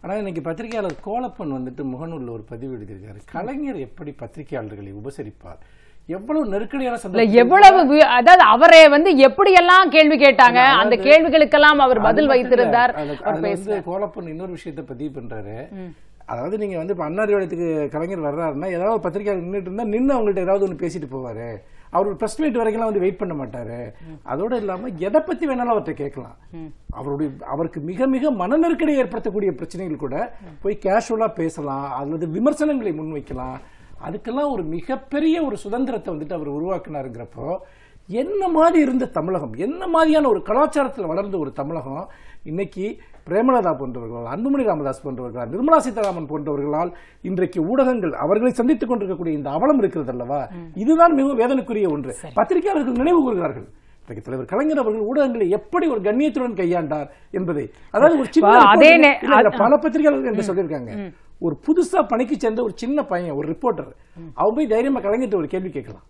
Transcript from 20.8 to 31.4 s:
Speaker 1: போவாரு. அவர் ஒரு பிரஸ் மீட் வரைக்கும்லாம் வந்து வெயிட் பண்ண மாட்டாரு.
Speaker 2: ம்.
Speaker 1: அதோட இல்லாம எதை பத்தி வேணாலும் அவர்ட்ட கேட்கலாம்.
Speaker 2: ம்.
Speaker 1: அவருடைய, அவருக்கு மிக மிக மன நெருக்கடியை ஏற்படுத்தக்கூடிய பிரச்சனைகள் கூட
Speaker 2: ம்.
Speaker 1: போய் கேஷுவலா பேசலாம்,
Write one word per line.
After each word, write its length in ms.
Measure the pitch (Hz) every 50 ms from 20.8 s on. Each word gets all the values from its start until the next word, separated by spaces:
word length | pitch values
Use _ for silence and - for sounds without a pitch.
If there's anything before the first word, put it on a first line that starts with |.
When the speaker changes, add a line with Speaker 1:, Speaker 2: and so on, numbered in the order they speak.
| 180 165 160 180 147 127
Speaker 1:
போவாரு. 460 | 131 135 127 120 110 110 117 117 113 - - - - - - -
அவர் 180 | - 170 202
ஒரு 80 | 208 190
பிரஸ் 260 | - 220 208 - -
மீட் 160 | 311 302 214
வரைக்கும்லாம் 340 | 240 233 220 208 226 226 220
வந்து 80 | 208 196
வெயிட் 180 | 180 190 185
பண்ண 160 | - 208 180 165
மாட்டாரு. 600 | 147 135 110 104 123 120 110 113 120 120 113 - - 160
Speaker 2:
ம். 220 | 160 160 139 _ -
Speaker 1:
அதோட 240 | 131 143 190 226 254
இல்லாம 340 | 233 208 196 185 180 220 254 185
எதை 240 | 156 180 202 220 311 311
பத்தி 220 | - 349 - 339
வேணாலும் 260 | 294 262 240 247 240 233
அவர்ட்ட 180 | 208 - 165
கேட்கலாம். 440 | 147 - 143 143 - 135 120 117 - _ _ -
Speaker 2:
ம். 200 | - 165 160 156 - _ - -
Speaker 1:
அவருடைய, 420 | - - 131 143 143 143 156 143 135 135
அவருக்கு 420 | - - 139 147 165 160 - 160
மிக 260 | 143 160 185 175 262
மிக 240 | 269 262 262 254 302
மன 260 | 262 196 180 190 269
நெருக்கடியை 460 | 320 330 339 330 - 339 302 294 269 254
ஏற்படுத்தக்கூடிய 480 | - - 226 - 240 180 214 202 190
பிரச்சனைகள் 460 | 160 123 - - - 170 190 175 156
கூட 360 | 135 151 131 131 165 233 240 - -
Speaker 2:
ம். 40 | 202 175 156 -
Speaker 1:
போய் 180 | - 196 208 - -
கேஷுவலா 500 | 190 190 226 220 - 226 220 220 214 220
பேசலாம், 580 | -